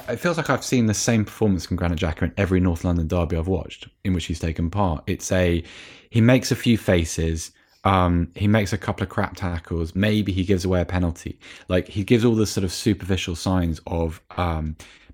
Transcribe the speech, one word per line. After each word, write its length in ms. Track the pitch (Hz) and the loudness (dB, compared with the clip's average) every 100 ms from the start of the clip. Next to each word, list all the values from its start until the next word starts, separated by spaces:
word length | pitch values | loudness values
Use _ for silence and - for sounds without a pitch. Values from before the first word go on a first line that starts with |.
| - | -4
it 80 | 120 | -4
feels 220 | 175 165 | -2 -2
like 100 | 151 | 0
I've 160 | 127 | -2
seen 220 | - 131 110 | 0 2 2
the 80 | |
same 320 | 104 - 117 104 | 2 2 2 0
performance 400 | - 107 92 - | 0 0 0 -2
from 100 | 87 | -2
Granit 220 | 87 82 | 0 0
Xhaka 240 | 82 80 | -2 -2
in 100 | 85 - | -4 -2
every 200 | 95 92 | 2 2
North 260 | 90 85 | 2 2
London 220 | 90 85 80 | 0 0 0
derby 300 | 90 82 82 | 0 0 -2
I've 120 | 82 | -2
watched 380 | 90 - - - _ | -2 -4 -14 -20 _
in 120 | 104 | -2
which 100 | 90 | -2
he's 160 | - 82 | -2 -4
taken 300 | 82 82 85 | -4 -2 -2
part. 340 | 101 95 76 - | 0 0 -2 -4
It's 240 | 87 - | -6 0
a, 320 | 92 90 85 - - - - _ | 2 2 2 -2 -14 -20 -20 _
he 140 | 117 | 4
makes 280 | 113 127 - | 6 4 2
a 60 | 120 | 0
few 220 | 123 110 | 2 2
faces, 760 | - 90 82 - 82 82 - - _ _ | 4 2 2 -2 -2 -2 -6 -16 _ _
um, 480 | - 95 90 87 85 | 0 2 4 2 0
he 140 | - 104 | -2 2
makes 240 | 107 101 | 2 2
a 60 | 110 | -4
couple 240 | - 101 | -4 -4
of 80 | 98 | -4
crap 260 | - 98 - | -4 -4 -4
tackles, 580 | 92 85 - 85 82 | -6 -6 -6 -6 -4
maybe 380 | 95 107 107 98 | 0 2 2 0
he 100 | 92 | 0
gives 220 | 92 95 | 0 0
away 160 | 92 92 | 2 0
a 60 | 85 | 0
penalty. 520 | 92 87 82 - - - - - | 0 -2 -2 -10 -14 -16 -20 -2
Like, 180 | 90 - | -2 0
he 160 | 98 | -4
gives 220 | 95 120 | 2 4
all 100 | 120 | 4
the 120 | 110 104 | 4 2
sort 180 | - | 0
of 80 | 95 | -2
superficial 640 | - - 92 92 92 - 82 | -2 0 0 0 -2 -2 -4
signs 420 | 101 92 85 76 - | 0 0 0 -2 -4
of, 360 | 85 82 80 _ - | -2 -2 -4 _ -4
um, 360 | 87 80 78 78 - - - | -2 -2 -4 -8 -14 -20 -20